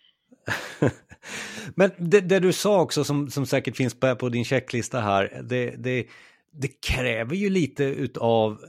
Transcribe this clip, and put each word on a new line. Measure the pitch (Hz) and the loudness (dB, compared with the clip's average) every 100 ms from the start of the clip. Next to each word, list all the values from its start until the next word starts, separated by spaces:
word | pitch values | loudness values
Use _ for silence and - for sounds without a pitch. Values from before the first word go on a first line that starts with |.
| _ _ _ _ - - - - | _ _ _ _ -10 -8 -10 0
<laughs> | 135 - _ - - - - - 208 - | 0 0 _ -20 -14 -12 -12 -12 -10 2
Men | 190 185 | 2 2
det, | 170 202 | 4 4
det | 180 190 | 6 4
du | 180 | 4
sa | - 202 196 | 2 4 4
också | 143 151 | 2 0
som, | 135 143 143 | 0 -2 -2
som | 139 127 | -4 0
säkert | 139 131 117 | 0 0 -2
finns | 127 - | -2 0
på, | 131 123 | 0 0
på | 127 | -2
din | 120 | -2
checklista | 113 131 - 120 - 131 | 0 -2 0 -6 -4 -2
här, | 107 98 98 127 | 2 2 2 -4
det, | 123 123 120 120 | -6 -4 -4 -6
det, | 123 127 - - - _ _ | -4 -4 -6 -16 -20 _ _
det | 151 131 - - | -8 -8 -6 -4
kräver | 131 127 113 117 185 | -2 0 -2 -4 -2
ju | 202 | 0
lite | 190 147 - | 0 0 0
utav | 139 143 131 - 117 113 110 107 | -2 -2 -6 -2 2 4 2 -2